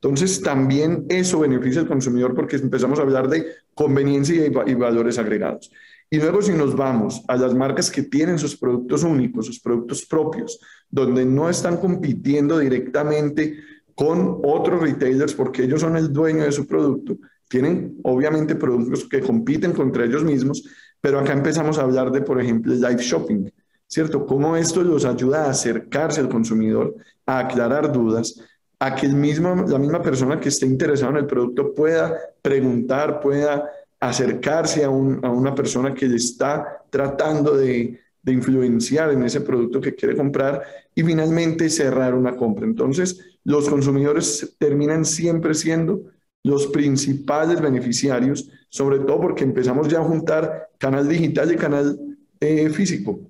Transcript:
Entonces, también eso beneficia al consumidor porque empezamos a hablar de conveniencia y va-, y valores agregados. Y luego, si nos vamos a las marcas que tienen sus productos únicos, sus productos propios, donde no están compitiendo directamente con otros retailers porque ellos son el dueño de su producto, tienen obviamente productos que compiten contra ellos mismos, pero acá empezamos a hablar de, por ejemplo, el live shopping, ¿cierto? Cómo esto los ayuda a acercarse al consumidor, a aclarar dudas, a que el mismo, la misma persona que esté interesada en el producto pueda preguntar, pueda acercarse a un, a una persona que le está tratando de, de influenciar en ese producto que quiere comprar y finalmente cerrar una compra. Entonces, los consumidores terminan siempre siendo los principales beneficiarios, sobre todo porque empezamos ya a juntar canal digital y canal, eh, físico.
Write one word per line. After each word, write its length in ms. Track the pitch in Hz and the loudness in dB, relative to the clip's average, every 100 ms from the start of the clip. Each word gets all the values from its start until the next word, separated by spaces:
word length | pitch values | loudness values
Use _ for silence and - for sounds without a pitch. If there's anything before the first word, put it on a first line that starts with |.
Entonces, 400 | 139 139 185 185 | 0 0 0 0
también 640 | - 135 131 135 156 170 - | -2 0 2 2 0 -2 -2
eso 320 | 185 180 170 | -2 0 2
beneficia 400 | 151 127 127 131 | 2 2 0 -2
al 80 | 156 | 0
consumidor 440 | 139 131 123 123 | -2 0 0 0
porque 220 | 123 - | -2 -2
empezamos 460 | 143 131 131 127 147 | -2 -2 0 0 0
a 20 | |
hablar 260 | 139 131 131 | 2 2 2
de 180 | 160 160 - _ | 0 -2 -12 _
conveniencia 720 | - 151 135 139 139 139 165 151 | -2 2 2 2 2 2 2 2
y 20 | |
va-, 200 | 127 - | 0 0
y 60 | |
valores 440 | 123 120 117 117 120 | 0 2 2 0 0
agregados. 540 | 107 107 87 - - - - - _ | -2 -2 -2 -6 -12 -20 -20 -20 _
Y 100 | 156 | 0
luego, 220 | 156 185 | 2 2
si 120 | 196 | 2
nos 240 | 170 139 127 | 2 0 0
vamos 460 | 135 120 104 - - | 0 0 -2 -4 -4
a 100 | 127 | 0
las 160 | 131 | 2
marcas 380 | 123 135 135 - | 2 0 0 -2
que 140 | - | -2
tienen 340 | - 139 160 170 | -2 0 0 0
sus 180 | 147 - | -2 -2
productos 460 | 127 123 123 147 | -2 0 0 0
únicos, 440 | 165 147 120 - 110 | 2 2 0 -2 -8
sus 120 | 120 | -8
productos 480 | - 120 117 - - | -4 -4 -2 -10 -2
propios, 540 | 160 156 - - - - - _ | -2 0 -4 -10 -12 -20 -20 _
donde 360 | - 127 123 | -2 0 2
no 260 | 127 131 160 | 2 2 0
están 280 | 175 175 170 | 0 -2 0
compitiendo 800 | 185 180 151 120 135 147 143 165 | 0 0 -2 -2 0 2 2 2
directamente 1000 | 139 127 123 147 147 151 147 147 151 - - - _ - | 2 0 -2 -2 0 0 0 -2 -4 -4 -16 -20 _ -2
con 440 | 147 175 185 - | 0 2 0 0
otros 360 | 139 160 - 180 | 0 2 2 2
retailers 540 | 160 131 127 131 151 | 0 0 2 2 0
porque 300 | - 127 - | 0 -4 0
ellos 160 | 127 151 | 0 2
son 160 | 160 165 | 0 0
el 160 | 160 | 0
dueño 320 | 139 160 160 | 2 2 2
de 80 | 147 | 0
su 120 | 143 | -2
producto, 520 | 147 156 151 131 - - - _ _ | -2 0 2 0 -4 -10 -10 _ _
tienen 480 | 127 139 180 - - | 0 2 0 -4 -6
obviamente 500 | 127 127 151 156 156 | -2 2 2 0 0
productos 540 | - 147 120 120 - - | 0 0 0 0 -2 -2
que 120 | 139 | -2
compiten 520 | 131 117 113 156 175 | 2 0 2 0 0
contra 320 | 165 135 123 | 0 0 0
ellos 180 | 120 135 | 0 2
mismos, 400 | 160 139 131 143 - - - _ | 2 2 0 -4 -10 -20 -20 _
pero 180 | 143 143 | 0 0
acá 140 | 139 | 2
empezamos 440 | 139 160 156 151 151 | 2 2 0 0 0
a 40 | |
hablar 300 | 131 127 131 | 2 2 2
de, 80 | 135 | 0
por 200 | 135 127 | 0 0
ejemplo, 320 | 120 113 113 | 2 0 0
el 80 | 123 | 0
live 220 | 123 123 | 2 0
shopping, 460 | - 165 - 107 98 _ _ _ _ | 0 -2 0 -2 -4 _ _ _ _
¿cierto? 380 | - 156 139 - | -4 -2 -2 0
Cómo 300 | 135 151 165 | 0 2 2
esto 280 | 165 185 | 0 0
los 200 | 175 151 | 2 2
ayuda 420 | 127 120 127 147 147 | 2 0 0 2 0
a 40 | |
acercarse 680 | 135 120 113 - 139 156 147 | 0 -2 -4 -4 -2 -2 0
al 80 | 131 | 0
consumidor, 680 | 123 113 110 110 110 117 - - _ - | 0 0 0 2 0 0 -4 -18 _ -4
a 140 | 131 | -2
aclarar 500 | 120 120 117 139 151 | 0 0 0 2 0
dudas, 500 | 131 113 110 113 - - _ _ _ | 0 0 0 -2 -10 -20 _ _ _
a 140 | 131 | -4
que 120 | 135 143 | 0 0
el 80 | |
mismo, 500 | 139 147 151 170 180 151 | 2 2 2 0 0 0
la 120 | 139 | 0
misma 220 | 143 170 | 0 0
persona 380 | 165 127 131 151 | 0 0 0 0
que 120 | 139 | -2
esté 160 | 135 135 | 0 0
interesada 440 | 131 156 139 127 | 2 2 2 0
en 60 | 147 | 0
el 100 | 139 | 0
producto 480 | 127 123 123 143 | 0 -2 -2 -4
pueda 400 | 143 156 160 165 165 - _ | 0 2 2 0 -4 -8 _
preguntar, 800 | 147 139 127 120 113 131 151 139 | 0 0 2 0 0 0 0 -2
pueda 500 | 139 143 147 143 147 - - _ | 0 0 0 -2 -4 -12 -20 _
acercarse 840 | 127 123 - - - 156 156 151 | -4 -2 -2 -2 -2 0 0 0
a 60 | 139 | 0
un, 280 | 135 135 131 | 2 0 0
a 60 | 127 | 0
una 220 | 120 135 | 0 0
persona 400 | 131 120 123 135 | 0 -2 0 -2
que 140 | 131 131 | 0 0
le 100 | 120 | 0
está 680 | 120 - 135 151 - - - | -2 -2 -2 -2 -6 -12 -6
tratando 680 | 135 139 139 156 156 147 139 | -2 -2 0 0 2 2 2
de, 420 | 131 120 117 120 _ _ | 2 0 -2 -6 _ _
de 100 | - | -2
influenciar 800 | 127 120 131 123 117 113 143 160 | 0 2 2 2 2 2 0 2
en 140 | 139 | 2
ese 160 | 120 139 | 0 -2
producto 400 | - 131 120 127 | -2 0 0 -2
que 160 | 135 - | -4 -2
quiere 180 | - | -2
comprar 480 | - 139 135 135 143 - - _ | 0 0 0 -2 -2 -8 -16 _
y 80 | - | -2
finalmente 640 | 165 160 156 165 165 160 160 | 0 2 2 2 0 0 0
cerrar 440 | - 139 123 127 | 2 0 2 0
una 220 | 127 127 123 | 2 0 0
compra. 300 | 117 101 110 | -2 0 -2
Entonces, 520 | 113 131 139 185 - - _ | 0 0 0 -2 -4 -16 _
los 260 | - 147 147 | -2 0 2
consumidores 840 | 147 135 139 143 151 - - - _ | 2 2 2 2 0 -2 -6 -8 _
terminan 460 | 151 143 147 160 | 0 2 2 0
siempre 500 | 156 - 170 170 165 | 0 0 0 0 0
siendo 480 | 156 165 165 165 202 - _ _ _ | -2 0 0 0 -2 -6 _ _ _
los 240 | - 143 143 | 0 0 2
principales 920 | 147 147 135 - 131 - 147 160 170 | 0 2 0 0 -4 -2 0 2 0
beneficiarios, 880 | 156 127 123 117 139 127 127 143 - - _ | 0 0 -2 -2 0 2 0 -2 -6 -18 _
sobre 320 | - 139 139 | -2 0 2
todo 200 | 135 147 | 2 0
porque 220 | 180 - | 0 0
empezamos 460 | 135 123 127 127 151 | 0 0 0 0 2
ya 100 | 165 | 0
a 60 | |
juntar 640 | 160 160 160 156 160 - - _ | 0 0 0 0 -2 -6 -12 _
canal 300 | 135 135 143 | -2 0 2
digital 420 | 165 160 139 151 | 2 0 0 0
y 60 | 170 | 0
canal, 420 | 170 143 143 - - - _ _ | 0 0 0 -2 -10 -16 _ _
eh, 320 | 151 156 156 | 0 2 0
físico. 480 | 151 196 175 101 98 - | 0 -2 -2 -6 -8 -10